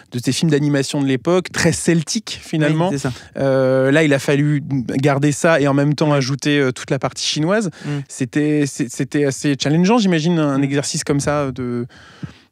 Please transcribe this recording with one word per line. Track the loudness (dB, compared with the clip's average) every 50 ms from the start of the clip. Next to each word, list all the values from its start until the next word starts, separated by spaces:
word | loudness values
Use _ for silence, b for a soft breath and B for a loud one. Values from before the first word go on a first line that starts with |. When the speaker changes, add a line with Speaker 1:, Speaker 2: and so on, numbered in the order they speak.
| B B
Speaker 1:
de | -8 -4
ces | -2 -2
films | -2 0 2 2
d'animation | 2 2 2 2 2 0 0 -2 -2 -2
de | 0
l'époque, | 0 0 0 0 0 0 0 0 -2
très | -2 0 0 0
celtiques | 0 0 0 2 2 2 0 -2 -6 -6 -6 -8 -14 -14 -10
finalement. | -4 -2 0 0 2 2 0 0 0
Speaker 2:
Oui, | -2 -2
c'est | -4
ça. | -6 -6 B B B B
Speaker 1:
Euh, | -2 0 0 2 2 2 2 2 2 2 4
là, | 4 4 4
il | 4 2
a | 2
fallu | 2 0 0 2 2 2 0 -2
garder | -2 -2 -4 -4 -2 -2 -2 0 2 2 2 2 2 0
ça | 0 2 2 2 2 4
et | 2
en | 2 2
même | 2 2 2 2
temps | 2 2 2
ajouter, | 2 2 0 -2 -4 -2 0 0 2 2
euh, | 2 0
toute | -2 -4 -4 -4
la | -4 -2
partie | -2 -4 -6 -4 -6
chinoise. | -4 -2 -2 0 0 0 0 -2 -4 B B B
Speaker 2:
Mmh. | -6 -6 -6 -8 B
Speaker 1:
C'était, | -6 -6 -6 -2 0 0 0 2 2 2 0
c'est, | 0 -2 -6 -6 -6
c'était | -4 -6 -6 -2 0 0 0
assez | 0 -2 -2 0 -2 0 0
challengeant, | 0 2 2 4 4 4 4
j'imagine, | 4 4 2 2 2 2 2 0
un | 2 0 0 0 0
Speaker 2:
Mmh. | 0
Speaker 1:
exercice | 0 0 -2 -2 -4 -6 -6 -2
comme | -2 -2 0
ça | 0 -2 -2 -2 -2 -4
de, | -4 -6 -6 -6 -4 -6 -6 -8 B B B B B B B B B B B B